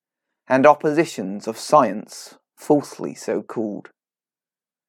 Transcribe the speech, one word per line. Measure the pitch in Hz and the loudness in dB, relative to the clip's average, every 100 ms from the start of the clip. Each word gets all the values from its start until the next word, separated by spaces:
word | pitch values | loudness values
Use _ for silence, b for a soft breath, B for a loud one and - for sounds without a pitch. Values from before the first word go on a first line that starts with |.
| _ _ _ _ - | _ _ _ _ -2
and | 131 147 | 4 6
oppositions | 147 156 151 160 - 95 101 113 | 4 2 0 0 -2 -8 -8 -10
of | 113 | -10
science, | - 151 113 101 - - - - _ _ | 2 4 4 -2 -12 -18 -20 -20 _ _
falsely | - 147 139 - 73 - | 0 0 0 -12 -12 -10
so | - 104 | -6 -6
called. | - - 110 98 - _ _ _ _ _ _ _ _ _ | -6 -8 -8 -8 -14 _ _ _ _ _ _ _ _ _